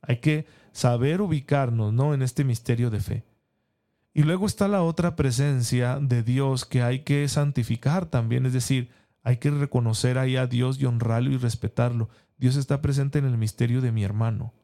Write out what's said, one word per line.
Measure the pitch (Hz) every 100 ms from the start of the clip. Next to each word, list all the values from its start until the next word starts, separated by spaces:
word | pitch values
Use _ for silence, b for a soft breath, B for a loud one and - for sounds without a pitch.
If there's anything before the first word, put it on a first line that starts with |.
Hay | - 120
que | 156 151 151 B B
saber | - 127 120 131 170
ubicarnos, | 202 156 131 143 131 117 107
¿no? | 113 143 143
En |
este | 127 -
misterio | 135 117 - 120 120
de | 104
fe. | 101 104 - _ _ _ _ _ _ _ _
Y | -
luego | 151 185 202
está | - 202
la | 202
otra | 165 165 175 165
presencia | 135 120 143 135 117 123 123 139
de | 143 120
Dios | 113 127 135 131 -
que | 131
hay | 120 131
que | - 143 143
santificar | 147 143 139 113 117 139 175 170
también, | 127 113 120 127
es |
decir, | 127 120 135 120 b b b
hay | 113 120
que | 147
reconocer | 147 143 131 117 110 127 127
ahí | 131 131
a | 127
Dios | 123 127 131
y | 131
honrarlo | 120 113 113 127
y | 131
respetarlo. | 123 113 - - 120 117 110 b b _
Dios | 127 135
está | 135 143
presente | 147 139 139 147
en | 139
el | 120
misterio | 107 - 117 123
de | 127
mi | 113
hermano. | 98 101 113 104 113 _